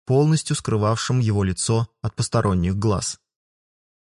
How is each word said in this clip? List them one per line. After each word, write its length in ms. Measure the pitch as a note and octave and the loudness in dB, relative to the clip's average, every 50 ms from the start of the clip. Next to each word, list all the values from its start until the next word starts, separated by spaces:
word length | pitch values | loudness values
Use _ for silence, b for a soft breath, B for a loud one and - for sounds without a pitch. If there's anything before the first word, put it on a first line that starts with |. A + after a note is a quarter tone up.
| _ | _
полностью 480 | - B2+ C#3 D3 D#3 D#3+ D#3 - - D#3+ | 0 2 2 4 4 2 0 0 -2 -6
скрывавшим 640 | - - - A2+ G#2 G#2 G#2+ A2+ - - - A#2+ B2+ | -4 -4 -2 -2 0 2 0 0 -2 -2 -2 0 0
его 240 | A#2+ A2 G#2 G2+ G2 | 2 2 2 2 0
лицо 460 | F#2+ F2+ - - - A2+ A2+ A#2 - _ _ - | 0 -2 -2 -2 0 0 0 0 -4 _ _ -8
от 120 | A2+ - | -8 -4
посторонних 640 | - A#2 - - A#2 G#2+ G#2 F#2 F2+ F2 F2+ F#2+ | -4 -4 -2 0 0 2 2 2 2 0 0 0
глаз. 420 | G2+ G#2 A2 G2+ F2 - - - - _ _ _ _ _ _ _ _ _ _ _ _ _ _ _ _ _ _ _ | 0 0 0 0 -2 -4 -6 -10 -12 _ _ _ _ _ _ _ _ _ _ _ _ _ _ _ _ _ _ _